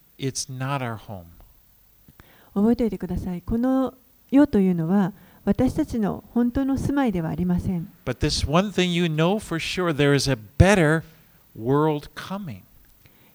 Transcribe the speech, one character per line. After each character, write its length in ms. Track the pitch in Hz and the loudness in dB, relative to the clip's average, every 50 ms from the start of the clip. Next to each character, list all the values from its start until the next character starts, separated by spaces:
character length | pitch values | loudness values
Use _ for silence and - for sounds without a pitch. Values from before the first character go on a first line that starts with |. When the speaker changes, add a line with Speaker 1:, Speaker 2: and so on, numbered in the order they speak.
| _ _ _ _ | _ _ _ _
Speaker 1:
it's 340 | 139 135 127 - - - 131 | -6 -6 -6 -6 -10 -10 -10
not 260 | 127 131 131 143 139 | -8 -6 -4 -4 -4
our 180 | 127 120 113 | -4 -4 -6
home. 280 | 104 - - 107 92 85 82 85 - - - _ _ _ _ _ _ _ _ _ _ _ - _ _ - - - - - _ _ | -8 -10 -14 -14 -14 -14 -18 -20 -20 -20 -20 _ _ _ _ _ _ _ _ _ _ _ -20 _ _ -20 -20 -20 -20 -20 _ _
Speaker 2:
覚 180 | 196 202 226 233 | 0 2 2 2
え 40 | |
て 80 | - 247 | 2 0
お 20 | 220 | -4
い 20 | |
て 80 | 196 180 | -4 -6
く 80 | - | -8
だ 100 | 170 180 | -6 -6
さ 180 | - - 185 180 | -6 -6 -6 -8
い。 60 | 175 | -8
こ 160 | - - 226 | -6 -6 -4
の 380 | 233 240 262 262 262 262 247 - _ _ _ _ _ _ _ | -2 0 0 0 0 0 -2 -4 _ _ _ _ _ _ _
世 160 | - 269 294 | 4 4 4
と 140 | 285 - 208 | 6 4 2
い 100 | 196 185 | 4 4
う 40 | 180 | 2
の 140 | 170 160 160 | 0 0 2
は 240 | 185 208 196 165 - - - - - - _ | 2 2 2 0 -2 -8 -18 -20 -20 -6 _
私 280 | 196 202 - 247 254 - | 0 2 2 2 0 0
た 120 | 320 302 | 0 -4
ち 140 | - - 240 | -2 -2 -2
の 240 | 214 180 - - - - - | -2 -2 -4 -6 -10 -6 -2
本 160 | 233 240 240 | 0 0 0
当 140 | 240 277 269 | 0 -2 -2
の 140 | 269 277 262 | -2 -2 -2
住 140 | - - 277 | -2 -2 0
ま 140 | 285 269 | 0 0
い 60 | 240 190 | 0 0
で 80 | 180 165 | -2 -4
は 80 | 156 | -4
あ 40 | 160 | -4
り 120 | 151 180 | -2 -2
ま 120 | 180 180 175 | 0 0 0
せ 180 | - - 190 | 0 -2 -4
ん。 140 | 170 160 - - _ _ | -4 -6 -8 -14 _ _
Speaker 1:
But 140 | - 123 - | -8 -6 -2
this 300 | - 151 - - - - | -2 -2 -2 -2 -2 0
one 220 | 143 175 196 214 | 2 2 2 2
thing 220 | 180 - 180 180 175 | 0 0 0 0 2
you 140 | 170 175 | 0 0
know 320 | 170 156 151 160 175 202 220 | 0 0 2 2 2 2 0
for 200 | 202 - 175 160 | -2 -4 -6 -6
sure, 340 | - - - - 180 170 156 | -4 -6 -4 -2 -2 -2 2
there 220 | 131 147 143 143 | 2 4 4 4
is 160 | 139 - 139 | 4 2 0
a 60 | 135 113 107 101 - _ | -2 -2 -4 -16 2 _
better 440 | 180 185 208 196 165 147 156 165 156 - - _ _ _ _ _ _ _ _ 110 | 6 6 6 6 4 4 2 0 -2 -6 -16 _ _ _ _ _ _ _ _ -8
world 520 | 110 120 139 147 151 156 151 147 - - _ | -2 0 2 2 2 2 0 -2 -6 -10 _
coming. 460 | - - - 185 202 208 160 107 92 - _ _ - _ _ _ _ _ - _ _ _ _ _ | -16 -12 -10 -10 -10 -10 -10 -14 -14 -18 _ _ -20 _ _ _ _ _ -20 _ _ _ _ _